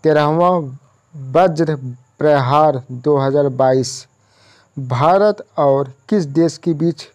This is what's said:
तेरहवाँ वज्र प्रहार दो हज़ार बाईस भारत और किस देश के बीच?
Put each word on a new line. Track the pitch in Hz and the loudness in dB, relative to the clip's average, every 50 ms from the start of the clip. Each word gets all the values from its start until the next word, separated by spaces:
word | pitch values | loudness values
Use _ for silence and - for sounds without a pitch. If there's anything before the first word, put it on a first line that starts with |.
| - | 0
तेरहवाँ | 160 151 151 147 147 156 165 175 180 180 175 156 135 131 139 _ _ _ _ _ _ _ | 2 2 2 2 2 2 2 2 2 2 0 -4 -6 -12 -16 _ _ _ _ _ _ _
वज्र | 151 135 131 131 165 185 185 160 151 170 156 156 135 131 127 123 - _ _ _ _ | -16 -14 -2 0 2 2 2 2 0 -2 -2 -2 -6 -8 -12 -14 -14 _ _ _ _
प्रहार | 147 151 147 139 131 123 135 147 156 156 139 127 120 _ | 0 2 2 2 2 2 2 2 2 2 0 -2 -6 _
दो | 127 123 123 151 147 139 | -14 -6 -2 0 0 2
हज़ार | 135 135 135 147 143 143 | 0 0 0 0 0 0
बाईस | 127 131 131 131 131 131 131 127 - - - _ _ _ _ _ _ _ _ _ _ _ _ _ _ - | 0 0 2 2 2 0 0 -4 -8 -14 -18 _ _ _ _ _ _ _ _ _ _ _ _ _ _ -12
भारत | 135 127 131 120 143 160 180 196 208 214 208 - - _ _ - | -8 -6 -4 0 2 2 4 4 2 2 0 -2 -10 _ _ -2
और | 151 139 135 135 139 131 127 _ _ - | 0 2 2 0 -2 -6 -10 _ _ -4
किस | 214 208 170 | -2 -2 -2
देश | 143 139 160 170 165 - - | -2 0 0 0 0 -2 -4
के | - 175 165 | -6 -6 -4
बीच? | 143 160 170 160 - - - _ | -2 -2 -4 -4 -6 -12 -20 _